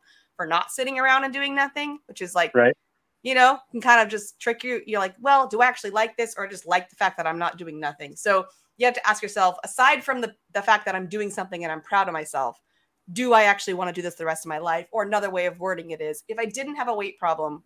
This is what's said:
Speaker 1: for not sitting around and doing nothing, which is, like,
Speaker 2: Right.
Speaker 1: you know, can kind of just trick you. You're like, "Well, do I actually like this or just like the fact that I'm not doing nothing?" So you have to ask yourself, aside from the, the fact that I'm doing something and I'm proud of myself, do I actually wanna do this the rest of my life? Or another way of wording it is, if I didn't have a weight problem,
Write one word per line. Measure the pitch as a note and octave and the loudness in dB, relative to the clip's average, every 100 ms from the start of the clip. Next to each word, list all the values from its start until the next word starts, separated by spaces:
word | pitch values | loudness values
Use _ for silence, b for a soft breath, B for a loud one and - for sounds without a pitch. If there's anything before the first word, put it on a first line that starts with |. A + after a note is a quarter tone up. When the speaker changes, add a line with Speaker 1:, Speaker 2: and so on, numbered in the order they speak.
| _ _ _ - | _ _ _ -10
Speaker 1:
for | E3 | -2
not | E3+ - | 0 0
sitting | - C4 C4 | -4 -4 0
around | C4 C4 | 2 2
and | C4+ | 0
doing | C4+ C#4 | -4 -2
nothing, | B3 C#4 D4 D4 D4 - | 0 -2 -2 -8 -10 -16
which | - | -12
is, | F3+ | -4
like, | F3+ E3+ | 0 2
Speaker 2:
Right. | B2 A#2+ - _ _ _ _ | 6 6 4 _ _ _ _
Speaker 1:
you | B3 | 0
know, | B3+ B3+ C#4 - | 6 6 4 -4
can | A#3 | 0
kind | A#3+ A#3 | 6 6
of | G#3 | 4
just | G#3 - - | -2 -10 -8
trick | A#3 A#3 | -4 -4
you. | B3 A#3 - | -4 -6 -4
You're | G#3+ | -4
like, | F#3+ F#3 | -4 -2
"Well, | C4+ C#4 B3+ | 2 4 4
do | G#3+ | 2
I | B3 | 2
actually | - G3+ | 0 -4
like | G#3 A3+ A#3 | -2 0 -2
this | A3+ - | -6 -6
or | G3 | -10
just | F#3+ | -8
like | E3 F3+ F#3 | 0 0 0
the | - | -2
fact | F#3+ F3+ | -2 0
that | D#3+ | -4
I'm | E3 | -2
not | E3+ E3+ | -4 -6
doing | E3 D3+ | -12 -8
nothing?" | D3 D3 C#3+ C#3+ | -8 -8 -14 -4
So | G#3+ G3 F3+ b b - | 2 2 0 b b -2
you | B3 | 0
have | |
to | A#3+ G#3+ | 2 0
ask | G#3 | 0
yourself, | G3+ G#3 F#3 F3+ | -2 2 2 2
aside | - - C4 C#4+ | -4 2 4 4
from | C#4 B3+ | 0 -4
the, | A#3 - _ | -6 -8 _
the | G3+ | -2
fact | G3+ G#3+ G#3+ | 2 2 2
that | |
I'm | F#3 F#3 | -4 -4
doing | G#3+ G#3 | -6 -6
something | G3+ F#3+ F3 | -6 -8 -8
and | E3 | -6
I'm | D#3 | -8
proud | - G3 F#3 | -2 0 0
of | |
myself, | D#3+ D#3 C#3+ B2 - _ _ _ _ - | -4 -6 -4 -4 -8 _ _ _ _ -12
do | F3 B3 | -4 4
I | A3+ | 6
actually | G#3 G3+ - | 6 4 -2
wanna | F3+ F3+ | -4 -6
do | F3 | -6
this | F3 | -8
the | E3+ | -6
rest | D#3+ D#3+ E3 | -4 -4 -6
of | |
my | D#3 | -6
life? | E3+ E3 E3+ | -4 -4 -4
Or | A3 | -4
another | G3+ G#3 G3+ | -2 -2 0
way | F#3 | -2
of | F3+ E3+ | -2 -2
wording | F#3 F3 E3+ | -6 -6 -8
it | D#3+ | -8
is, | D#3 D3+ - | -8 -8 -10
if | A3 | -6
I | A3 | -6
didn't | C4 C#4 C#4+ | -6 -8 -6
have | A#3+ | -4
a | |
weight | G#3 G3 - | -4 -6 -4
problem, | F3 D#3+ D#3 D3+ | -2 -2 -4 -8